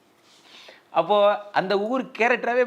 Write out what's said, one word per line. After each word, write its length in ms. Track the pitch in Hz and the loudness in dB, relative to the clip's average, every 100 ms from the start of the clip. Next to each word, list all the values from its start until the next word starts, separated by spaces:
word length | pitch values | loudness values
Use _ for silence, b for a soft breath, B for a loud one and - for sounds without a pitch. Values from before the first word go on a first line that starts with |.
| _ _ B B B B B B _ | _ _ B B B B B B _
அப்போ 580 | 160 170 208 202 202 - | -4 2 2 4 2 -2
அந்த 280 | - 185 202 | -4 0 -2
ஊர் 240 | 214 262 202 | -2 -4 -6
கேரக்டராவே 600 | - 233 240 233 247 | -2 0 0 0 0